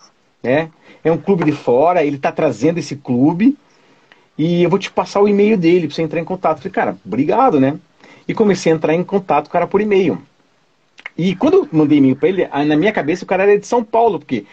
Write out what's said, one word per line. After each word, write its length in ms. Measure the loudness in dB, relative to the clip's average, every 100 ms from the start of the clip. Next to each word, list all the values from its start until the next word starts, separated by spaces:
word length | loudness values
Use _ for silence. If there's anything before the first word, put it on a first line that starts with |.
| _ _ _ _
né? 260 | -2 -2 -2 -10 -20 -6
É 80 | -2
um 60 | -2
clube 260 | 0 0 0
de 60 |
fora, 520 | -2 0 2 2 2
ele 140 | 0 -2
tá 140 | -4
trazendo 460 | -2 -2 0 -2 -2
esse 160 | -6 -10
clube 600 | -4 0 2 4 2 0 _ _ _ _ _ _ _ -4
e 260 | -2 2
eu 60 | 2
vou 100 | 0
te 120 | -2
passar 300 | -6 -4 0
o 60 | 2
e-mail 300 | 4 2 2
dele 300 | 2 2 0
pra 80 | -6
você 60 |
entrar 180 | -6 -6
em 60 | -6
contato." 320 | -4 -2 -2
Falei, 140 | -4
"Cara, 260 | -4 -4 -6 -8
obrigado, 540 | -4 0 2 2 2
né?" 180 | 0 -2 -12 _ -20 -20 -10
E 60 |
comecei 380 | -2 0 2 0
a 40 | 0
entrar 180 | 0 -2
em 80 |
contato 420 | -2 -4 0 -2 0
com 40 |
o 40 |
cara 140 | -4 -2
por 120 | -2
e-mail. 400 | 0 2 0 -2 -10 _ _ _ _ _ _ _ -18 -4
E 180 | -4 0
quando 180 | 2 2
eu 120 | 2
mandei 280 | 0 2 4
e-mail 160 | 2 2
pra 120 | 0
ele, 180 | 0 -4
aí 140 | -2 0
na 80 | 2
minha 160 | 0
cabeça 320 | 0 -4 -6
o 40 | -4
cara 160 | 0
era 160 | 2 2
de 60 | 0
São 160 | -4
Paulo, 360 | -2 0 0 0
porque 260 | -6 -8 -8